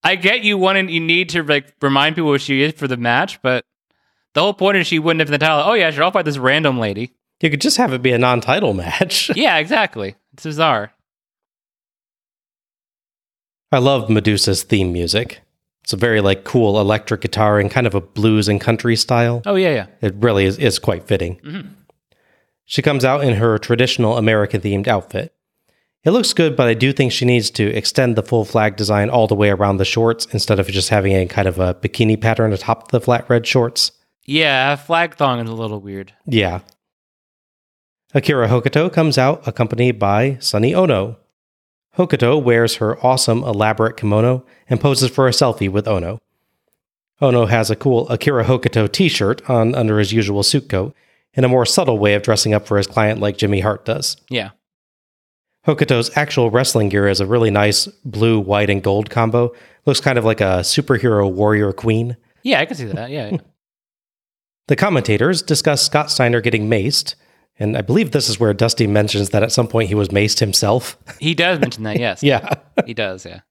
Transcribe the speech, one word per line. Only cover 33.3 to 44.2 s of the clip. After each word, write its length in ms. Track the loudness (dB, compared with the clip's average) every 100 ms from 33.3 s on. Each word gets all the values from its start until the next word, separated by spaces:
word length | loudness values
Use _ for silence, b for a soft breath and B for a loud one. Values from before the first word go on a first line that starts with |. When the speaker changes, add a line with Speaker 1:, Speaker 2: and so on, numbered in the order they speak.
| -2 2
Speaker 2:
shorts. 460 | 0 0 -2 -4 _ _ _
Speaker 1:
Yeah, 500 | -4 0 2 2 0 -2
flag 380 | -2 -2 -2 -2
thong 240 | -2 0
is 80 | -4
a 40 |
little 260 | -8 -8 -8
weird. 320 | -10 -14 -14 _
Speaker 2:
Yeah. 360 | -2 0 0 -4 -12 _ _ _ _ _ _ _ _ _ _ _ _ _ _
Akira 340 | -2 0 0 2
Hokuto 440 | 2 2 0 0
comes 260 | 0 0 2
out 280 | 0 -2 -6
accompanied 520 | -4 -4 0 0 0
by 380 | 0 2 0 -2
Sonny 340 | -4 0 0
Ono. 440 | 2 2 0 -2 -10 _ _ _ _ _ _ _ -4
Hokuto 440 | 0 2 2 2
wears 360 | 2 2 2 0
her 280 | -4 0
awesome, 380 | 0 2 0 0
elaborate 540 | -2 0 0 0 -2 -2
kimono 480 | 0 2